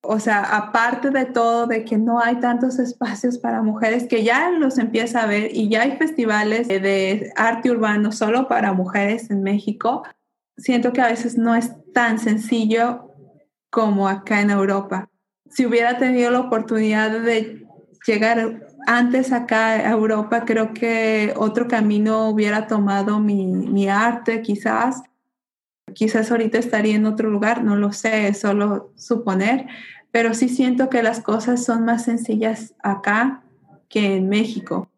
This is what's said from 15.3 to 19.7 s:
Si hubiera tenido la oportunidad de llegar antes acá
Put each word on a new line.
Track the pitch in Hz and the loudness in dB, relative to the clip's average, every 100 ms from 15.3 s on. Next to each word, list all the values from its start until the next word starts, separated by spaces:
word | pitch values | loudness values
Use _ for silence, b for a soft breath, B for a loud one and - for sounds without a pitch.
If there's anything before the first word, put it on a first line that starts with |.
| _ _ | _ _
Si | - 247 | -2 0
hubiera | 233 233 247 | 2 2 0
tenido | 254 247 240 | 0 2 2
la | 247 | 2
oportunidad | 254 220 220 220 214 214 214 220 | 0 -2 -2 0 2 2 0 0
de | 226 226 220 - - - - _ - | 0 0 -2 -10 -20 -20 -20 _ -2
llegar | 208 220 233 226 226 - - - | 2 2 2 0 -6 -16 -8 0
antes | 240 240 254 262 | 2 4 2 0
acá | 247 240 220 220 | -2 0 0 2